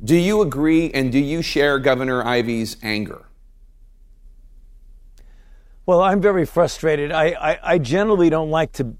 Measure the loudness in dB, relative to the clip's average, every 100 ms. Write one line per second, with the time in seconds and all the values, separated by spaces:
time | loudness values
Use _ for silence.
0 | 0 2 2 0 0 0 0 2 0 -2
1 | -2 0 -2 -2 -4 0 0 2 0 0
2 | 0 -2 0 0 0 -2 -6 -8 -6 -4
3 | -6 -10 -20 -20 -20 -20 -20 -20 -20 -20
4 | -20 -20 -20 -20 -20 -20 -20 -20 -20 -20
5 | -20 -20 -20 -20 -20 -20 -20 -8 0 2
6 | 4 2 2 2 0 0 0 0 -2 -2
7 | -2 0 0 0 -4 -2 0 0 0 0
8 | 2 2 4 2 0 -2 -2 -4 -8